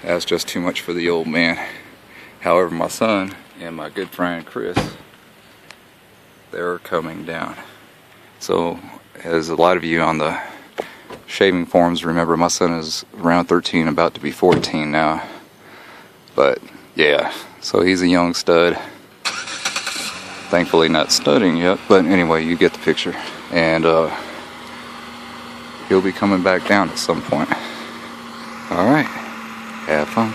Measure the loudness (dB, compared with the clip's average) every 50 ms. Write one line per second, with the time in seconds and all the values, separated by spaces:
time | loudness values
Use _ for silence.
0 | -2 -2 -2 -2 0 -2 -2 -2 -2 -4 -6 -4 -4 -2 -4 -4 -6 -6 -4 -2
1 | 0 0 0 0 -2 0 0 0 2 0 0 -2 -6 -10 -12 -16 -18 -20 -20 -20
2 | -20 -20 -20 -20 -20 -20 -20 -6 0 2 4 4 4 2 0 -2 -4 -4 -2 -2
3 | 0 2 2 0 -2 -4 -10 -14 -18 -20 -18 -14 -14 -12 -12 -10 -12 -10 -8 -8
4 | -10 -10 -4 -4 -4 -2 -2 -6 -10 -10 -10 -8 -8 -4 -4 -4 -6 -6 -10 -16
5 | -20 -20 -20 -20 -20 -20 -20 -20 -20 -20 -20 -20 -20 -20 -20 -20 -20 -20 -20 _
6 | _ -20 -20 -20 -20 -20 -20 -20 -20 -12 -10 -6 -4 -4 -6 -6 -8 -4 -4 -4
7 | -4 -4 -10 -10 -10 -8 -8 -6 -8 -8 -10 -14 -18 -20 -20 -20 -20 -20 -20 -20
8 | -20 -20 -20 -20 -20 -20 -20 -16 -4 -2 0 0 0 -2 -4 -8 -12 -18 -20 -20
9 | -20 -20 -20 -14 -6 -2 0 0 0 0 2 4 4 4 4 2 0 0 0 2
10 | 2 2 2 0 0 -2 -2 -4 -8 -12 -16 -18 -20 -18 -12 -12 -12 -10 -12 -20
11 | -18 -18 -18 -18 -14 -12 0 2 4 4 4 2 -2 2 2 4 4 4 2 0
12 | -2 0 0 0 2 2 2 2 2 2 2 2 0 0 0 -2 -4 -6 -8 -10
13 | -10 _ -14 -2 0 2 2 2 2 2 2 2 2 0 0 2 2 2 2 2
14 | 2 2 0 -4 -8 -8 -4 2 4 4 4 4 2 -2 -4 -4 -4 -2 0 0
15 | 2 2 0 -2 -6 -10 -14 -18 -20 -20 -20 -20 -20 -20 -20 -20 -20 -20 -20 -20
16 | -20 -20 -20 -20 -20 -8 0 2 4 4 2 0 -6 -18 -20 -20 -20 -12 0 2
17 | 4 4 4 2 0 -2 -6 -10 -14 -16 -20 -14 -12 0 2 2 4 4 2 4
18 | 4 4 4 4 4 2 0 -2 2 4 6 6 6 4 2 0 -6 -12 -16 -18
19 | -20 -20 -20 -10 -10 -8 -8 -8 -10 -10 -10 -8 -6 -6 -6 -6 -8 -8 -8 -8
20 | -8 -8 -10 -12 -14 -14 -14 -14 -6 0 2 2 2 4 4 4 4 4 4 2
21 | 2 2 0 0 2 4 4 6 4 4 2 2 2 2 0 0 4 6 6 6
22 | 8 6 4 4 4 4 2 2 2 0 2 4 4 2 2 2 0 0 0 0
23 | -2 -6 -6 -6 -10 -12 -12 -14 -12 -4 0 2 2 2 2 4 4 4 4 4
24 | 2 2 -2 -8 -10 -12 -14 -14 -14 -16 -16 -18 -16 -16 -16 -16 -16 -16 -16 -16
25 | -16 -16 -16 -16 -16 -16 -16 -16 -16 -16 -16 -16 -16 -16 -16 -16 -2 2 2 4
26 | 4 2 0 0 2 2 2 4 4 4 2 2 2 2 4 4 4 0 -2 -6
27 | -2 -2 -2 -2 0 -2 -2 -2 0 0 -2 -4 -4 -10 -12 -12 -12 -14 -14 -14
28 | -14 -14 -14 -14 -16 -16 -14 -14 -14 -14 -14 -14 -8 -4 -2 2 4 4 4 4
29 | 2 0 -6 -10 -12 -12 -12 -14 -14 -14 -14 -14 -14 -14 -14 -12 -4 -2 0 0
30 | 0 0 0 0 0 0 -2